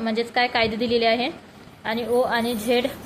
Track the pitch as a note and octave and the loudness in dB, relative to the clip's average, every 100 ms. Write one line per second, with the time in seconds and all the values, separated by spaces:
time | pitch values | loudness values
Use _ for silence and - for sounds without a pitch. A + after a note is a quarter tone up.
0 | A3+ A3 A#3 - B3 B3 A3+ A3 A#3+ A#3 | -4 -2 -2 0 0 2 0 0 0 2
1 | A3+ A3+ B3 F4 - - - - G#3+ A3+ | 4 2 0 -6 -14 -20 -20 -10 -6 -4
2 | A3+ A#3+ B3+ A#3 A#3 A#3+ G#3+ B3 B3+ - | 0 2 2 0 0 -2 0 0 0 -6